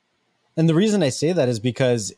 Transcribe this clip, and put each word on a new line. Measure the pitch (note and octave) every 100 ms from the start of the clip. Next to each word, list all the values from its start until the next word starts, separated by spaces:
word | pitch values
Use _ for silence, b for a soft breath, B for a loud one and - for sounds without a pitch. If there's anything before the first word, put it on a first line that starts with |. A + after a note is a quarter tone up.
| _ _ _ _ _ -
And | E3
the |
reason | D#3+ A3 G#3
I | D3
say | - D3+
that | F3+ B2+
is | A#2
because | A#2+ A2+ C3 A#2+ F#2+